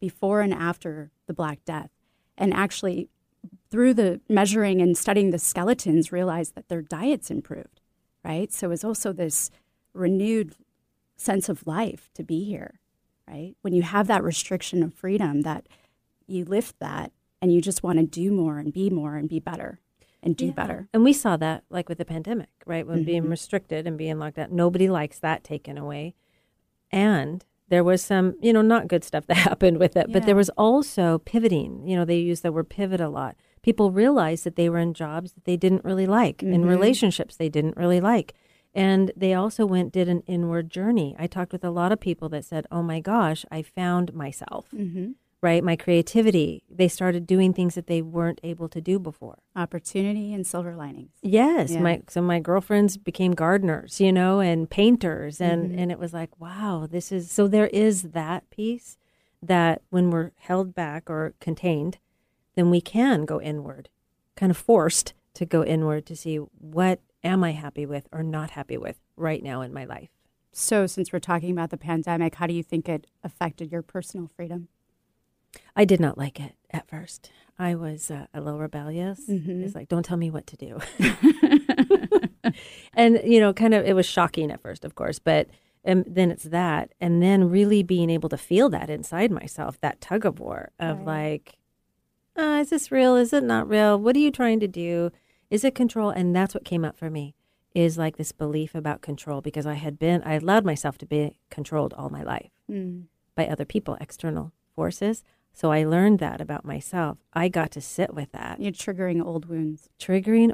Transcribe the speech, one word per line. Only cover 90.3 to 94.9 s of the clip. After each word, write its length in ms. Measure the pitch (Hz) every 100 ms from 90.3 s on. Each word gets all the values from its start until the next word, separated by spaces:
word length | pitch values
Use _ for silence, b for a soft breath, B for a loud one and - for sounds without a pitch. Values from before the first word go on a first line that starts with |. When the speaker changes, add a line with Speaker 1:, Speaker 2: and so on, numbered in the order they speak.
| -
Speaker 2:
war 300 | - - - -
of 200 | 165 151
Speaker 1:
Right. 60 | 156
Speaker 2:
like, 520 | 156 151 151 _ _ _ _ _ _ _ _ _ 339
uh, 220 | 302 294
"Is 100 | 294
this 200 | 311 -
real? 240 | 262 254 247
Is 160 | 233
it 120 | 285
not 240 | 247 220 220
real? 300 | 214 214 202
What 180 | 220 277
are 40 |
you 100 | 294
trying 300 | 269 240 220
to 80 | 202
do? 420 | 175 170